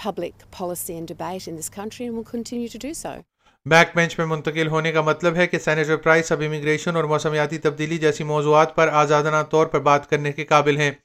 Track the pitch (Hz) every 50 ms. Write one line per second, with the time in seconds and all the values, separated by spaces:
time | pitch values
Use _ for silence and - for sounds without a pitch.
0 | - 220 180 - 175 - - _ - - - - 190 175 180 170 - - 170 165
1 | 165 160 170 160 165 165 185 190 - - 165 160 160 - - - 202 220 - -
2 | 247 240 226 226 220 - - 233 226 - 254 240 240 226 - 226 214 269 330 -
3 | - 160 131 - 165 _ _ _ _ _ _ _ - 139 160 165 170 165 - 175
4 | 170 165 165 - 165 160 160 151 143 160 151 160 160 156 151 160 156 165 156 160
5 | 156 156 156 156 175 175 165 170 180 170 - 165 - 165 156 156 156 151 160 151
6 | 156 160 160 165 165 - 165 147 151 151 156 151 143 151 156 151 - 180 170 165
7 | 156 151 151 151 - 160 151 151 147 147 165 156 - 156 143 143 156 151 165 165
8 | 156 151 147 - 160 151 151 151 147 151 151 151 160 165 - - 160 156 147 151
9 | 151 143 151 147 147 156 151 156 151 147 - 156 160 156 - 143 131 147 143 143
10 | 143 - 156 147 147 147 143 160 151 - 160 147 143 147 143 143 151 143 135 -